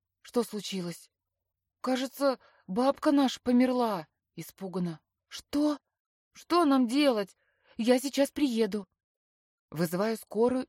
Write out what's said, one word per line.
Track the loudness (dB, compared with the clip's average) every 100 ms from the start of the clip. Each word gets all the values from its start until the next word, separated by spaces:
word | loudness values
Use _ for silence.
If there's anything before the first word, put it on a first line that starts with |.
| _ _
что | -6 -4
случилось? | -4 -8 -8 -6 -8 -10 -18 _ _ _ _ _ _ _
Кажется, | -4 -4 -4 -2 -2 -2 _ _ -8
бабка | 0 0 2 2
наша | 4 2 0
померла. | 2 4 4 2 -2 -4 -8 _ _ -16
Испуганно. | -16 -14 -10 -6 -6 -8 _ _ _
«Что? | -20 -6 0 0 -2 _ _ _ _ _
Что | -20 0 2
нам | 4 4 2
делать? | 2 2 2 -4 _ _ _ _ -2
Я | 2 2
сейчас | 2 0 -2
приеду!» | 0 0 0 -2 -2 -10 _ _ _ _ _ _ _ _
Вызываю | -4 -4 -2 -2 -4
скорую | -6 0 0 0